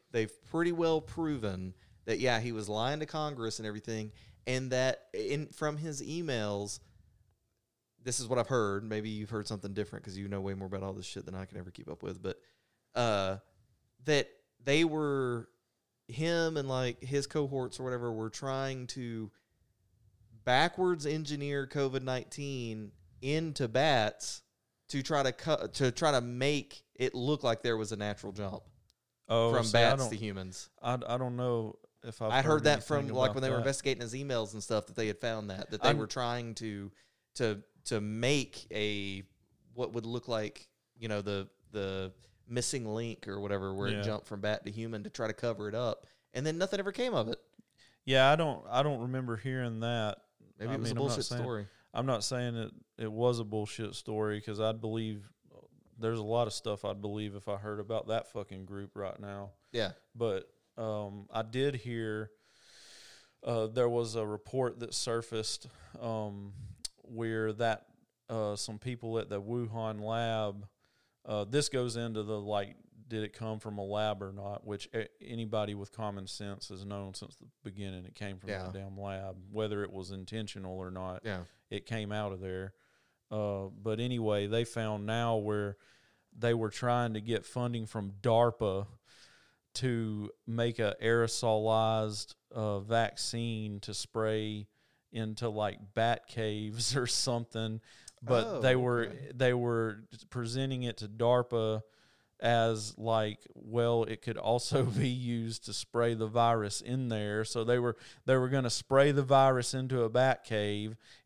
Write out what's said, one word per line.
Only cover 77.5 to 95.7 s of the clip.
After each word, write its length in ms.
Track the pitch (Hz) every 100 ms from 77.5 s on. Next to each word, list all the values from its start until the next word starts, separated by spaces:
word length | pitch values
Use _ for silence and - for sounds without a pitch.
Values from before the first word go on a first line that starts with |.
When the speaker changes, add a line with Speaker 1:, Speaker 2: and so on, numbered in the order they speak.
| _
Speaker 2:
beginning 400 | - 95 98 92
it 120 | 90 -
came 220 | 104 92
from 120 | 95
Speaker 1:
Yeah. 180 | 98 92
Speaker 2:
a 40 |
damn 260 | 95 98 98
lab, 380 | 98 95 98 92 95
whether 320 | 104 107 104
it 100 | 101
was 180 | 98 92
intentional 640 | 98 92 110 104 101 92 92
or 140 | 92
not. 300 | 92 92 92
Speaker 1:
Yeah. 220 | 110 95 87 _ -
Speaker 2:
It 160 | 104 -
came 260 | 113 104
out 220 | 107 104
of 80 | 95
there. 320 | 95 92 95 - _ _ _ _ -
Uh, 340 | 107 104 98 98
but 300 | 101 107 107
anyway, 460 | 123 123 110 104 101
they 180 | 113
found 420 | 117 117 110 104 104
now 280 | 113 117 113
where 400 | 104 104 101 98 _ _ _ _ _ -
they 160 | 117
were 160 | 117 107
trying 460 | - 123 120 120 107
to 60 |
get 220 | 110 110
funding 440 | - 127 123 120 107
from 240 | 110 98 98
darpa 640 | 120 113 120 - 107 95 101 - _ - - - _ _ _ -
to 540 | 131 117 110 104 104 - -
make 320 | 113 117 117
a 160 | 107 -
aerosolized, 1300 | 113 117 113 - 117 110 110 110 113 110 107 104 - - _
uh, 280 | 120 107 101
vaccine 1000 | 104 113 110 - - 117 117 110 107 101
to 120 | -
spray 720 | 107 - 113 110 110 107 107 104 _ _ _ _
into, 380 | 113 110 107 120
like, 440 | 107 104